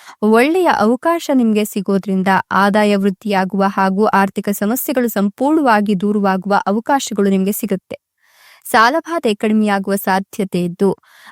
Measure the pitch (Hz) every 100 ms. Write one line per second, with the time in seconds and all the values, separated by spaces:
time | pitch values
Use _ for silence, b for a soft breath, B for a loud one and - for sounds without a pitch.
0 | B B 214 220 277 359 339 - 214 247
1 | 330 339 - 269 226 214 214 214 190 196
2 | 196 190 190 190 - 185 202 208 214 202
3 | 202 185 208 196 190 196 196 196 190 190
4 | 214 196 196 - 202 202 202 254 - 262
5 | 240 202 202 - 269 311 269 214 202 196
6 | 208 208 196 190 190 202 - 208 - 277
7 | - 214 196 196 190 214 214 190 - -
8 | _ _ b b b b b 233 226 320
9 | 311 339 240 208 220 214 214 196 196 196
10 | - 190 196 - 190 180 175 175 196 -
11 | B B B